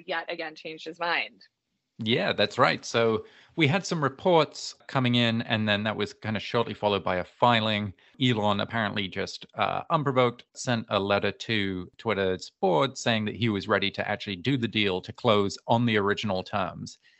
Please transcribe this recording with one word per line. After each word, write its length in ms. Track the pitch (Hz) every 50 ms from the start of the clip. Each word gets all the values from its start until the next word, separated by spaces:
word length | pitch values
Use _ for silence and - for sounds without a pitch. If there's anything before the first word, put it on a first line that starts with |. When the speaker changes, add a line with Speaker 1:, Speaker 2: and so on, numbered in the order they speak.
| 170
Speaker 1:
yet 180 | 180 170 165 - -
again 220 | 170 165 160 156 156
changed 320 | - - 160 160 156 -
his 120 | 160 170 -
mind. 440 | 170 175 165 139 110 - - _ - _ _ _ _ _ _ _ _ _ _ -
Speaker 2:
Yeah, 340 | 110 107 123 165 202 -
that's 260 | - - 104 107 - 120
right. 260 | 139 165 147 - -
So 400 | - - 117 117 113 110 107 - - - - - _ -
we 140 | 170 156 131
had 180 | 175 196 -
some 160 | - 180 160
reports 720 | 143 131 - - - 185 175 160 147 - - - - - - _ _ -
coming 260 | - 135 127 120 120
in, 280 | 120 120 117 113 117
and 260 | - - 113 107 110 107
then 160 | 104 101 107
that 100 | 110 104
was 180 | 104 104 -
kind 240 | - _ - 107 110
of 60 | 95
shortly 320 | - - - 117 110 110 104
followed 300 | - 107 104 101 95 87
by 140 | 92 90 90
a 60 | 87
filing. 680 | - _ - 123 120 120 110 107 110 107 104 104 101 - _ _ _ _ -
Elon 380 | 131 123 117 107 104 104 101 101
apparently 480 | 107 - 113 117 107 101 104 104 98
just, 400 | 90 - 98 95 - - - - - -
uh, 280 | 113 101 92 - 139 - -
unprovoked, 520 | 165 156 135 143 120 127 123 120 120 - - _ -
sent 320 | - - 127 120 113 95 -
a 100 | 107 101
letter 320 | 98 101 101 101 98 101
to 580 | - - - - 113 104 98 98 95 90 90 - _
Twitter's 540 | - - 113 104 98 98 92 92 90 - - - _
board 380 | 196 185 170 147 139 127 - -
saying 280 | - 127 113 107 107
that 100 | 104 98
he 120 | - 120 113
was 200 | 101 95 87 104
ready 240 | 104 98 101 98
to 160 | - 101 98 -
actually 260 | 104 - - 104 98
do 220 | 87 85 127 143
the 100 | 123 117
deal 340 | 104 92 110 104 98 92 92
to 100 | - -
close 440 | - - - 117 104 104 101 95 - - - -
on 180 | 120 117 123
the 100 | 117 110
original 460 | 104 98 101 101 - - 104 95 92
terms. 560 | 92 - - 101 92 80 - 98 98 - - - _ _ _